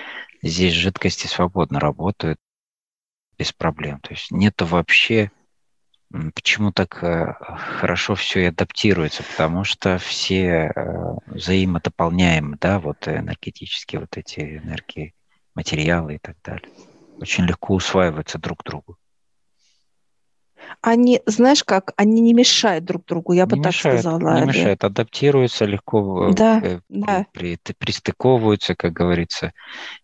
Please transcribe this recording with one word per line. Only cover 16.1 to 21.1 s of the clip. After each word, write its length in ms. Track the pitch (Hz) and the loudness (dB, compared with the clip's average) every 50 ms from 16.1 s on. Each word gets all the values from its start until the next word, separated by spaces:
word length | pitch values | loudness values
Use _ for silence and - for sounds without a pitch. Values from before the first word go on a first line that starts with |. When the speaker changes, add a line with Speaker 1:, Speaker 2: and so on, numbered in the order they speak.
| 76 | -8
Speaker 1:
и 20 | 73 | -12
так 180 | - - - _ - | -14 -16 -18 _ -14
далее. 260 | 87 - - - - - - - _ _ _ _ _ _ - | -14 -14 -14 -14 -18 -20 -20 -20 _ _ _ _ _ _ -14
Очень 260 | - - - - 90 | -8 -4 0 0 0
легко 280 | 85 87 - - - 95 | 0 0 -2 -2 -2 0
усваиваются 640 | 92 - - - 95 90 85 76 78 76 - - 80 | 0 0 0 2 2 2 2 0 -4 -8 -10 -10 -8
друг 220 | - 82 80 - | -8 -8 -10 -10
к 40 | - | -10
другу. 300 | 80 76 71 - - 90 _ _ _ _ _ _ _ _ _ _ _ _ _ _ _ _ _ _ _ _ _ _ _ _ _ _ _ _ _ _ _ _ - - - - - - | -12 -12 -12 -14 -18 -20 _ _ _ _ _ _ _ _ _ _ _ _ _ _ _ _ _ _ _ _ _ _ _ _ _ _ _ _ _ _ _ _ -20 -20 -20 -16 -4 0
Speaker 2:
Они, 360 | 233 233 240 247 247 | 2 4 6 6 6